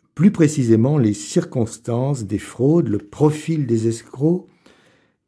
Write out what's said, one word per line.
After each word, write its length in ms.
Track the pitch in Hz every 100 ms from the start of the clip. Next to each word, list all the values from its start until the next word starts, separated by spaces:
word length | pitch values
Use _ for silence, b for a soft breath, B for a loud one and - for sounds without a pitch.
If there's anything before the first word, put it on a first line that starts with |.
| _
plus 180 | - 185
précisément 640 | - 151 151 120 113 120 151
les 160 | 110
circonstances 1120 | 104 - 180 170 135 107 - - 120 131 139
des 140 | 101 101
fraudes, 500 | - - 131 170 139
le 100 | -
profil 680 | - - 151 151 - 160 135
des 200 | 113 113
escrocs, 600 | 113 - - 151 180 - b b b b b b b